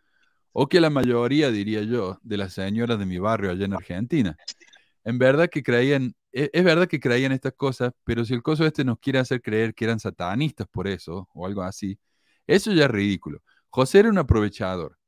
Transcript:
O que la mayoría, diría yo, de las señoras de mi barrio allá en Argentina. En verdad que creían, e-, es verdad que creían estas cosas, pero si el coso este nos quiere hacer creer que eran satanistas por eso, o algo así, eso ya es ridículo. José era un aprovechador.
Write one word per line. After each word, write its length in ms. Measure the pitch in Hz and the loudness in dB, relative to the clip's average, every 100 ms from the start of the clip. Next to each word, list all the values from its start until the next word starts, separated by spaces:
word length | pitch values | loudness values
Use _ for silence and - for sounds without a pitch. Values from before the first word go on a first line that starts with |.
| _ _ _ _ _ | _ _ _ _ _
O 160 | - 143 | -2 4
que 120 | 180 | 4
la 100 | 160 | 4
mayoría, 600 | 143 123 120 120 143 143 | 2 2 2 2 2 0
diría 320 | 104 101 107 | 0 -2 -4
yo, 360 | 107 120 92 95 | -2 -2 -4 -8
de 160 | 113 101 | -8 -6
las 160 | 95 | -6
señoras 440 | - 95 110 120 110 | -6 -4 -2 -2 -2
de 80 | 95 | -2
mi 120 | 90 | -2
barrio 320 | 101 113 98 | 0 0 -2
allá 140 | 90 98 | -2 -4
en 80 | |
Argentina. 640 | 92 - 87 120 160 98 80 - - _ _ _ _ | -4 -8 -8 -2 0 0 -4 -16 -20 _ _ _ _
En 140 | 113 123 | -6 2
verdad 300 | 127 143 170 | 4 4 0
que 120 | 147 | -2
creían, 500 | 123 120 135 139 127 - _ | 0 2 2 0 -2 -8 _
e-, 180 | 123 147 | -6 -2
es 120 | 165 | 2
verdad 240 | 180 160 180 | 4 4 2
que 120 | 147 | 0
creían 320 | 127 123 135 | 0 2 0
estas 220 | 135 135 | -2 -4
cosas, 380 | - 139 127 123 - | -4 -4 -2 -4 -4
pero 200 | - 117 | -4 -4
si 100 | 117 | -2
el 80 | 123 | -2
coso 240 | 160 156 160 | -2 0 0
este 180 | 156 | 0
nos 140 | 131 113 | -2 -2
quiere 180 | - 135 | -2 -2
hacer 220 | 127 127 | 0 -4
creer 320 | - 110 113 | -2 0 0
que 100 | - 110 | -2 -2
eran 140 | 110 | -2
satanistas 680 | 104 87 87 107 151 - 104 | -4 -6 -4 -2 -2 -4 -10
por 200 | - 92 | -6 -6
eso, 400 | 92 - 90 92 | -6 -8 -12 -12
o 120 | - 90 | -12 -8
algo 160 | 101 | -6
así, 360 | 92 - 98 98 _ _ _ _ - | -8 -8 -8 -8 _ _ _ _ 0
eso 260 | 185 220 | 2 2
ya 120 | 180 139 | 2 4
es 40 | |
ridículo. 500 | 107 101 95 - 73 _ _ _ | 2 0 0 -6 -14 _ _ _
José 300 | - 135 196 | -2 4 6
era 100 | 220 | 6
un 80 | 196 | 4
aprovechador. 800 | 143 117 104 - 95 92 76 _ | 2 2 2 -2 -6 -4 -8 _